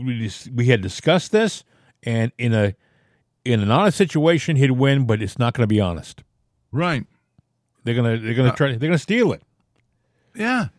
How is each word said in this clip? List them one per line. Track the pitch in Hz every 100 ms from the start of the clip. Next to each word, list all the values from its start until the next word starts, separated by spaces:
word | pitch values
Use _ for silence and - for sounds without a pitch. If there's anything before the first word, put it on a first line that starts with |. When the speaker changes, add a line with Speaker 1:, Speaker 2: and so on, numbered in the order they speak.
Speaker 1:
we | 127 120
dis-, | 110 - -
we | 123 120
had | 117
discussed | 95 - 147 175 -
this, | 214 220 - - _ _ _
and | - 113 117 -
in | 120 110
a, | 101 - _ _ _ _ _ _ 127
in | 113
an | 101
honest | 127 208 -
situation, | 185 156 156 170 - 147
he'd | 135
win, | 123 139 139 120
but | 110
it's | 101 -
not | 120
gonna | 123 110
be | 107
honest. | 95 82 - - - _ _ _ _
Speaker 2:
Right. | 131 175 139 104 _ _ _ _ _ _ _
Speaker 1:
They're | 117 117
gonna, | 120 113
they're | 110
gonna | 117 127
Speaker 2:
Uh, | -
Speaker 1:
try, | 143
they're | 117 151
gonna | 170
steal | - 226 208
it. | 95 _ _ _ _ _ _ _ _ _ -
Speaker 2:
Yeah, | 220 254 143